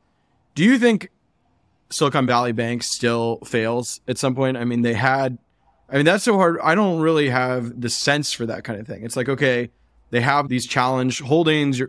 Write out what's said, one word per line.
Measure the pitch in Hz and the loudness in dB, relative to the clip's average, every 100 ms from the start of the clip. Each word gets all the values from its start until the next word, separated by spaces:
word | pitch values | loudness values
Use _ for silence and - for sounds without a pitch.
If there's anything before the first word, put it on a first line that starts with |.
| _ _ _ _ _ - | _ _ _ _ _ 0
do | |
you | 190 262 | 2 4
think | 233 214 - _ _ _ _ _ _ _ - | 4 2 -2 _ _ _ _ _ _ _ -10
Silicon | - 147 147 127 | 0 0 2 2
Valley | 120 123 | 2 0
Bank | 113 117 120 | -2 -4 -4
still | - - 120 117 117 117 - | -6 -2 0 0 -2 -4 -4
fails | 120 113 120 120 - - | -2 0 -2 -4 -10 -8
at | 127 | -4
some | 135 131 | -2 0
point? | 131 131 | -2 0
I | 120 | -2
mean, | 120 | 0
they | 120 | 0
had, | 117 131 135 135 120 _ _ _ _ - | 0 0 0 -2 -4 _ _ _ _ -4
I | 139 | 0
mean, | 147 | 4
that's | 202 233 | 2 2
so | 202 | 4
hard. | 180 170 | 4 2
I | 143 175 | 2 2
don't | 202 165 | 2 2
really | 160 160 143 | 2 2 2
have | 127 127 127 117 120 | 0 0 -2 -4 -6
the | 120 | -6
sense | - - 147 143 | -2 0 0 0
for | - 117 | -6 -6
that | 107 - | -6 -8
kind | 104 | -10
of | 113 | -10
thing. | 98 | -12
It's | 113 131 | -10 -6
like, | 127 | -4
okay, | 135 139 123 120 _ _ _ - | 0 0 0 -2 _ _ _ -4
they | 120 | 0
have | 123 139 139 | 2 2 2
these | 127 - | -2 -2
challenge | - 127 131 127 123 | 0 0 0 0 -2
holdings, | 135 156 160 156 143 | 0 2 4 2 0
your, | 127 | -2